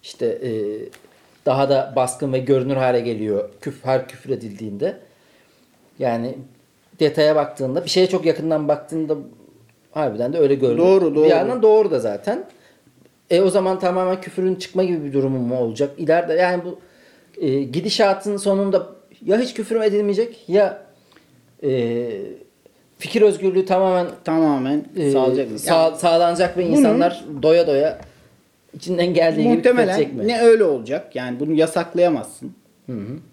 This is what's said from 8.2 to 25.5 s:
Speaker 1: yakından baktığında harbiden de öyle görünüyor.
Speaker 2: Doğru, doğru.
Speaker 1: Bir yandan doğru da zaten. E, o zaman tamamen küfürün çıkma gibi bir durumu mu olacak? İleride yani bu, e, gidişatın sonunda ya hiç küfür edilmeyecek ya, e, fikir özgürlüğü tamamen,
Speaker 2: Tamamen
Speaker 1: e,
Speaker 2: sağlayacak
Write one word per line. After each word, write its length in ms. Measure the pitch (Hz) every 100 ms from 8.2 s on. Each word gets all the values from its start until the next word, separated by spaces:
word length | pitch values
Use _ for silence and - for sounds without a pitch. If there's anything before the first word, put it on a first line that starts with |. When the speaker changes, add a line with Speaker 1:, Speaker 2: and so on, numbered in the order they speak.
| 160
Speaker 1:
yakından 420 | 156 160 156 147
baktığında 480 | 147 - 160 156 147 135 - - _ _ _ _
harbiden 420 | 156 143 104 120
de 40 | 165
öyle 160 | 143 139
görünüyor. 320 | 127 120 175
Speaker 2:
Doğru, 280 | 190 170 147
doğru. 100 | 156
Speaker 1:
Bir 40 |
yandan 320 | 165 196 254
doğru 300 | 220 214 202
da 80 | 147
zaten. 460 | 113 101 - 247 381 _ _ _ _ _ _ _ _
E, 120 | 170
o 80 | 190
zaman 300 | 196 185 185
tamamen 420 | 185 185 185 185
küfürün 340 | 180 - 185 185
çıkma 280 | - 185
gibi 200 | 185 170 147
bir 80 |
durumu 260 | 139 135 135
mu 180 | 120 127
olacak? 320 | 117 113 143 143
İleride 360 | 156 160 170
yani 300 | 160 180 180 175
bu, 140 | - _ _ _ _ _ - 151
e, 180 | 135
gidişatın 720 | 135 135 214 - 202 196 208 202
sonunda 520 | 202 196 196 185 - - _ _ -
ya 140 | 208
hiç 140 | 247
küfür 280 | - 208 226
edilmeyecek 680 | 220 202 208 202 233 - -
ya, 320 | 185 196 - - _ _ _ _ _ _ _
e, 460 | 143 131 117 120 120 104 101 - - _ _ _ _ _
fikir 240 | - 233
özgürlüğü 440 | 208 160 190 185 185
tamamen, 420 | 185 190 185 175 -
Speaker 2:
Tamamen 640 | - 160 160 139 131 147 147 -
Speaker 1:
e, 140 | 147
Speaker 2:
sağlayacak 400 | 135 131 131 123